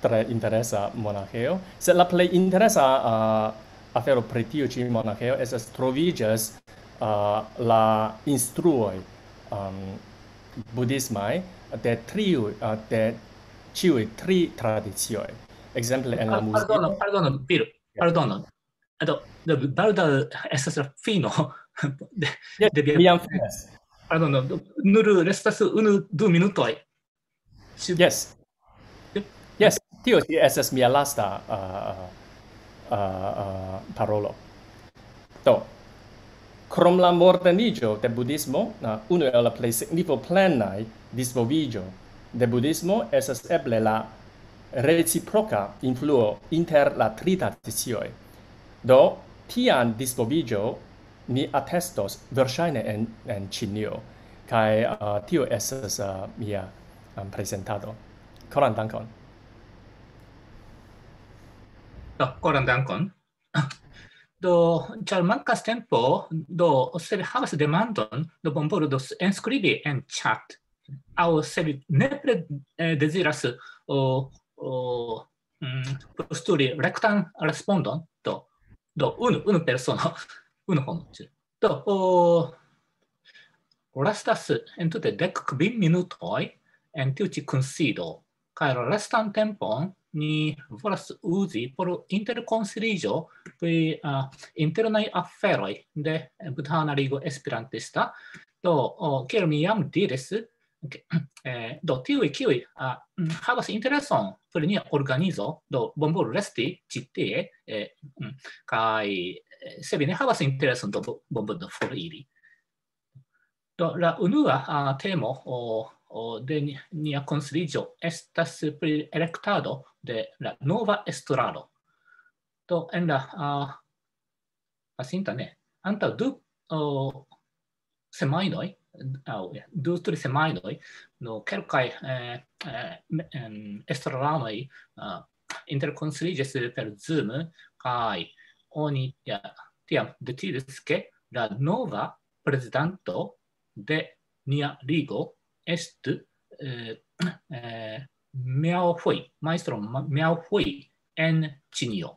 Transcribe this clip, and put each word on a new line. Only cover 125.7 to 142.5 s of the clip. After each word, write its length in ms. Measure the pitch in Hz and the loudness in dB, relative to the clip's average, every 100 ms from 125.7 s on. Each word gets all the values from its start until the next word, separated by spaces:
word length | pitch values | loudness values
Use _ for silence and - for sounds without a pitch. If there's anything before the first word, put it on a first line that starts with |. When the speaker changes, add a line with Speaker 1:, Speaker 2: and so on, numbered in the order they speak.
| _ | _
Speaker 2:
antaŭ 280 | 185 208 151 | -6 -2 -2
du, 180 | 110 254 277 _ _ _ | -2 -4 -4 _ _ _
o, 80 | 160 147 139 135 - - _ _ _ _ _ _ _ _ | -4 -2 -2 -4 -8 -20 _ _ _ _ _ _ _ _
semajnoj, 560 | - 147 156 190 - 165 - _ - 135 131 | -6 -2 0 -2 -4 -8 -12 _ -16 -12 -12
aŭ, 180 | - 113 - | -10 -10 -10
ja, 160 | - - | -14 -12
du, 300 | 190 135 175 | -6 -4 -2
tri 180 | 170 165 | -4 -4
semajnoj, 580 | - 135 160 - - 147 - - - _ | -2 0 0 -2 -8 -12 -14 -20 -20 _
no, 240 | 120 110 | -12 -10
kelkaj, 420 | - 190 - 143 | -8 -8 -2 -2
eh, 500 | 123 - - 131 123 120 _ _ | -2 -4 -8 -8 -8 -12 _ _
eh, 360 | - 117 123 170 _ | -12 -10 -12 -14 _
me-, 220 | 160 165 | -6 -6
em, 260 | 139 113 107 107 104 | -12 -12 -14 -12 -14
estraranoj, 720 | - 139 - 131 139 156 120 107 135 - _ | -8 -8 -6 -4 -2 -2 -4 -8 -12 -18 _
ah, 260 | - 107 87 - _ _ - | -16 -12 -12 -16 _ _ -18
interkonsiliĝis 920 | - 143 147 147 156 143 165 170 135 131 120 | -8 -4 -4 -6 -8 -6 -6 -4 -4 -4 -6
per 240 | - 110 | -8 -10
Zoom, 380 | 104 - 156 101 127 165 _ - | -12 -4 -2 -2 -6 -10 _ -20
kaj 520 | _ 131 123 113 98 82 _ - _ _ | _ -6 -2 -2 -4 -8 _ -20 _ _
oni, 360 | - 151 139 131 - | -6 -4 -2 -6 -8
ja, 200 | - 104 95 - - _ | -10 -8 -10 -20 -20 _
tiam 340 | _ 147 113 - | _ -2 -2 -8
decidis, 640 | 127 123 196 135 131 - | -12 -8 -6 -8 -10 -18
ke 220 | - 170 - _ _ | -4 -4 -4 _ _
la 200 | 120 117 | -6 -6
nova 560 | 107 143 220 233 104 143 - _ _ | -2 -2 -2 -4 -6 -8 -10 _ _
prezidanto 920 | - | -4